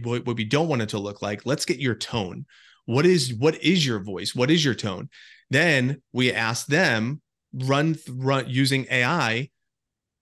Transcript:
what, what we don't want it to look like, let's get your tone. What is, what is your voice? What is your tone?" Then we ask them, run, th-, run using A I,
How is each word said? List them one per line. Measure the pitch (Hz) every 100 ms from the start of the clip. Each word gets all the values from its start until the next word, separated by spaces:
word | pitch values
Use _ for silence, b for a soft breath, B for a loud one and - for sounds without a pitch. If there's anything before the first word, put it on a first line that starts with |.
what, | 117 120 123
what | 117
we |
don't | 107 139 165
want | 131
it | 107
to | 107
look | 101 101
like, | 101 104 120
let's | 147
get | - 135
your | 139
tone. | 107 - 117 92 82 139 b b b -
What | 120 175
is, | 180 127
what | 110 147 156
is | 151 185 139
your | 110
voice? | 98 90 -
What | - 127
is | 170
your | 147
tone?" | 104 110 95 117 B B B -
Then | 131 170 139 127 143 _
we | 120 127
ask | 101 113 117 -
them, | 147 175 113 113 151 _ _ _
run, | 131 131 139 156
th-, | 156 -
run | 127 131 135 120
using | 127 135 135 117
A | 127
I, | 123 170 120 113 139 _ _ _ _ _ _ _